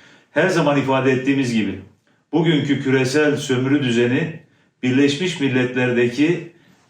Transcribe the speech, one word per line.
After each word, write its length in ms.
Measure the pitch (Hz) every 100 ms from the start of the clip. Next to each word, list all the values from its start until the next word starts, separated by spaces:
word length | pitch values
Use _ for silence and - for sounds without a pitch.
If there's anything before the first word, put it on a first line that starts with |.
| - - _
Her 180 | 143 180
zaman 280 | 170 147 143
ifade 340 | 131 131 127
ettiğimiz 420 | 127 135 139 123
gibi, 260 | 113 95 90 - _ _ _ -
bugünkü 520 | 156 165 147 143 131
küresel 540 | 135 131 127 151 147 123
sömürü 460 | - 127 135 147
düzeni 600 | 127 117 120 139 160 - _ _ _ -
Birleşmiş 560 | 127 127 143 143 180 160
Milletler'deki 1120 | 135 127 123 127 123 120 123 123 156 165 - - _ _ _